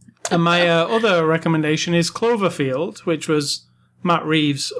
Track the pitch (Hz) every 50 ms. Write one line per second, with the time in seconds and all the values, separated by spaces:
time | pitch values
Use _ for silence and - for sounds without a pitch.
0 | _ - - _ - - 180 170 170 170 170 175 175 170 165 165 165 185 226 226
1 | 233 214 180 170 160 156 160 160 - 165 165 156 151 151 156 151 - 175 170 170
2 | 165 - - - 226 233 240 214 190 175 175 - 143 131 127 139 170 220 214 -
3 | - 175 160 147 - - 156 151 147 143 - - - _ _ _ _ _ _ _
4 | - 180 170 156 - 151 156 160 151 143 139 139 - - - -